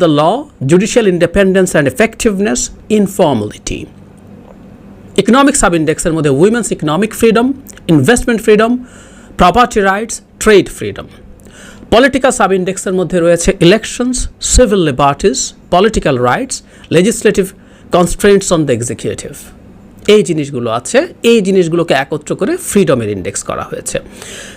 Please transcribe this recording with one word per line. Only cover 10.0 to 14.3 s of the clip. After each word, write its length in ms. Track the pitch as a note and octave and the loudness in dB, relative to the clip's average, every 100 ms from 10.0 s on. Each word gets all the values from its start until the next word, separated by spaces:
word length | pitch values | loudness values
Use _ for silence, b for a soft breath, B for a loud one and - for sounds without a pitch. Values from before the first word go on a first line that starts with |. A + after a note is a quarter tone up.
| A3+ - - - | -4 -12 -16 -4
trade 220 | A3 G3+ - - | 2 4 2 -4
freedom। 300 | G#2 F#2 D#2+ - - - - B B B B | -10 -10 -14 -20 -20 -20 -20 B B B B
পলিটিক্যাল 400 | G#3+ C4+ C4 C4 - | 2 2 2 0 0
সাব 120 | G3 F#3+ | 0 0
ইনডেক্সের 360 | F3+ F#3 G#3 F#3 | -2 -6 -4 -4
মধ্যে 180 | F3 F3+ E3+ | -2 0 2
রয়েছে 240 | E3+ G3 F#3+ E3+ | 2 0 2 4
elections, 520 | A3 - - B3 B3 - | 2 0 -6 -4 -4 -6